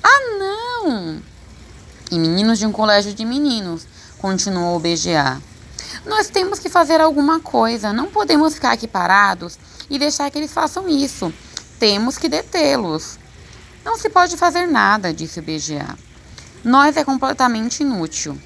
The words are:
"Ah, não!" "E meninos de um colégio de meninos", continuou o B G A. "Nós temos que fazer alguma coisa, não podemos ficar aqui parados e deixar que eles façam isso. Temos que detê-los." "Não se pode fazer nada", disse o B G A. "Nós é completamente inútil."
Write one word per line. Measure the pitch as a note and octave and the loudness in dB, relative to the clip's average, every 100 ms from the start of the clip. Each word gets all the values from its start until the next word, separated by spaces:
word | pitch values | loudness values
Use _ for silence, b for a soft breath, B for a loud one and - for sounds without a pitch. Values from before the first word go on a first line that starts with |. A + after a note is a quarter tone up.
"Ah, | G#4 C#5 B4+ G#4 | 6 4 2 -4
não!" | F#4+ G#4 A#4+ A#4+ F#4+ A3+ E3 D#3 - - - - - - - - - | -4 -4 -6 -2 -2 -2 -6 -10 -14 -20 -20 -20 -20 -20 -20 -20 -6
"E | E3+ | 0
meninos | E3 F3 G#3+ A3+ | 2 2 2 2
de | G#3+ | 0
um | |
colégio | G3+ G#3+ G3+ G#3 | 0 4 4 2
de | G#3 | -6
meninos", | A3+ C4 D4 A3+ F#3 E3 - B B B | -4 0 0 0 -4 -8 -12 B B B
continuou | G3 F#3+ G3 F#3 F3 F3 | -4 -2 -2 0 0 0
o | |
B | E3+ | 0
G | E3 F3 | -2 0
A. | D#3+ C#3 C3 - - - B B B | 2 0 -2 -12 -20 -18 B B B
"Nós | - G#4+ G4+ | -4 -2 0
temos | G4 F#4 G4+ | -2 -2 -4
que | - | 0
fazer | F4+ D4+ D#4+ | 2 4 4
alguma | D#4+ D4 C#4+ D#4+ | 4 4 2 2
coisa, | - A#3+ A3+ A#3 G#3 | 0 0 2 0 -4
não | A3 F4+ | -4 -2
podemos | G#4 G4+ D4+ D#4 | -2 2 4 2
ficar | D4+ C4 | 0 -2
aqui | A#3 A3 | -2 -2
parados | G3 F3 G3 G3+ F3+ E3+ - B B B | -2 2 4 4 0 -10 -16 B B B
e | C#4 | -2
deixar | D4 D4 C#4+ | -2 -2 -4
que | D4 | -4
eles | D4+ | -6
façam | - D#4 F4+ F#4+ | -2 -2 -2 -2
isso. | C#4+ C#4 - E3+ - B B - - | 0 0 -4 -8 -8 B B -16 0
Temos | G#3+ G3+ A#3 - | 2 2 -2 -2
que | D#4+ | -2
detê-los." | D4+ - F4+ D4 C#4 F#3 D#3 - - - B B B B B | -4 -2 2 2 2 0 -4 -8 -18 -20 B B B B B
"Não | - A4+ | -6 -4
se | A4 | 2
pode | F4+ F4+ F4 | 2 2 2
fazer | F4 E4 F4+ | 0 0 0
nada", | C4 G3 G#3+ F#3+ | 2 4 2 -2
disse | D#3 D#3+ E3+ | -6 -8 -10
o | |
B | D#3+ D#3 | -8 -8
G | D3+ D3 | -6 -8
A. | - - - B B B B B | -8 -12 -18 B B B B B
"Nós | A#3 C4 D4 D4+ | 2 4 4 2
é | |
completamente | C#4+ C4 C4 - B3+ A3+ A3+ - | -2 -2 -2 0 0 0 -4 -2
inútil." | C#4+ G#3 D#3+ - D3+ C#3+ | -2 -2 -4 -6 -8 -10